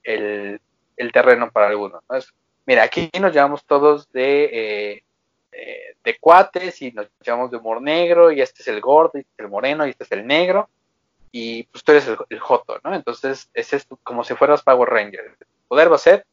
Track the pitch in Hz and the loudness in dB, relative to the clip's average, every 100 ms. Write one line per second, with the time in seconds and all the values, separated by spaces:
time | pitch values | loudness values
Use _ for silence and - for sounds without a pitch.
0 | - 110 104 104 101 101 _ _ _ - | -6 -6 -6 -6 -10 -14 _ _ _ -12
1 | 120 120 123 120 117 110 104 107 101 92 | -2 2 2 0 -4 0 0 0 -8 -14
2 | _ 127 - _ _ _ - 120 110 - | _ -10 -10 _ _ _ 0 2 2 -2
3 | 165 180 190 156 143 143 _ 143 147 147 | -8 -2 0 2 0 -2 _ 2 4 2
4 | _ 127 131 143 147 117 107 104 104 104 | _ -4 0 0 0 -4 -8 -6 -8 -12
5 | _ _ _ _ _ - - - - _ | _ _ _ _ _ -20 -18 -18 -20 _
6 | 120 - 156 175 190 180 185 - 131 113 | -10 -2 6 6 4 -4 -10 -12 -14 -14
7 | 104 _ - 120 127 120 113 117 139 160 | -16 _ -6 -6 -6 -8 -8 -6 -2 -2
8 | 175 170 170 139 127 _ - 107 113 151 | 2 6 6 6 -4 _ -10 -6 2 4
9 | 165 143 - - 107 101 131 156 143 - | 4 -2 -16 -18 -10 -6 -4 -4 -6 -6
10 | - 101 113 151 180 190 - _ _ _ | -10 -8 -4 -2 0 -2 -4 _ _ _
11 | _ _ _ 120 117 117 - - - 147 | _ _ _ -12 -12 -12 -16 -6 2 2
12 | 131 107 - 110 - 123 - - 160 185 | 2 -8 -10 -14 -2 -2 -2 -12 -8 -8
13 | 127 117 135 135 - 120 117 139 _ 131 | -10 -8 -8 -8 -10 -10 -6 -6 _ -20
14 | - 120 - 123 139 147 - 127 120 117 | -12 -10 -8 -2 2 2 2 2 2 0
15 | 104 95 - _ _ _ _ 131 165 147 | -4 -14 -20 _ _ _ _ 2 4 4
16 | 165 196 _ | 6 4 _